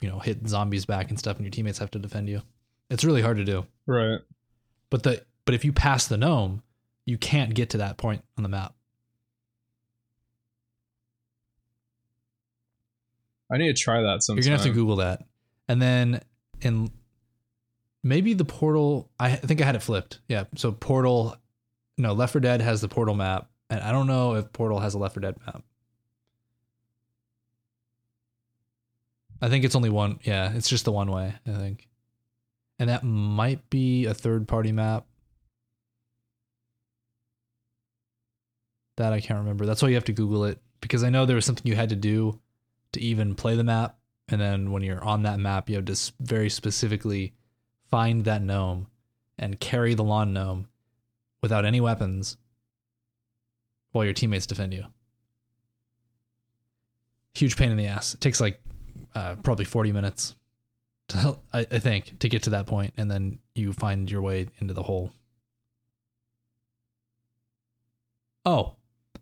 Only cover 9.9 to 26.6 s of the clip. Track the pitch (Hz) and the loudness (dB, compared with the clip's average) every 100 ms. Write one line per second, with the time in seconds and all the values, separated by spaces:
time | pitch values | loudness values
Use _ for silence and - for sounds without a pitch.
9.9 | _ _ _ _ _ _ _ _ _ _ | _ _ _ _ _ _ _ _ _ _
10.9 | _ _ _ _ _ _ _ _ _ _ | _ _ _ _ _ _ _ _ _ _
11.9 | _ _ _ _ _ _ _ _ _ _ | _ _ _ _ _ _ _ _ _ _
12.9 | _ _ _ _ _ - 131 165 - - | _ _ _ _ _ -6 0 0 0 0
13.9 | 117 107 98 - 107 127 147 135 117 110 | 2 2 0 0 2 4 4 2 2 2
14.9 | 101 92 92 - _ _ _ - 123 127 | 2 0 -2 -8 _ _ _ -2 2 4
15.9 | 123 120 120 - _ _ - 127 113 113 | 4 2 0 -6 _ _ -6 -2 0 -2
16.9 | - _ _ _ _ _ _ _ _ _ | -6 _ _ _ _ _ _ _ _ _
17.9 | _ 127 147 202 202 147 - 156 156 147 | _ 0 2 4 2 0 0 2 4 2
18.9 | 139 - - 123 131 135 156 139 120 - | 0 -4 -2 0 0 2 2 2 2 0
19.9 | 104 - - - 110 98 - 120 107 - | -2 -4 -10 -4 -4 -4 -4 -4 -2 0
20.9 | 131 127 123 113 - _ _ _ _ _ | 2 4 4 2 -4 _ _ _ _ _
21.9 | - 120 104 123 151 127 123 117 110 104 | -2 0 2 2 2 2 4 2 0 -2
22.9 | - 110 101 95 92 - _ - 110 98 | 0 0 2 0 -2 -6 _ -8 -6 0
23.9 | 127 135 131 123 110 110 - 113 104 104 | 2 2 2 2 0 -2 -2 0 0 0
24.9 | 101 98 - 95 - - - - _ _ | -2 -4 -4 -6 -8 -12 -16 -18 _ _
25.9 | _ _ _ _ _ _ _ | _ _ _ _ _ _ _